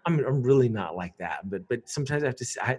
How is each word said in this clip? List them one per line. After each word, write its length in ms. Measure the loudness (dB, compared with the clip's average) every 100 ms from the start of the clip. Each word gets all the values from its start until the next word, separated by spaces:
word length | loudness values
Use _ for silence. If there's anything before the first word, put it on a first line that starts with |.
I'm, 140 | 0 2
I'm 240 | 2 2
really 260 | 6 6 6
not 260 | 2 -4
like 220 | -6 -8 -8
that, 320 | -8 -6 -6
but, 180 | -8 -4
but 220 | -6 -4
sometimes 340 | -6 -2 0
I 40 | 0
have 100 | -2
to 80 |
s-, 140 | -6 -4
I, 180 | -2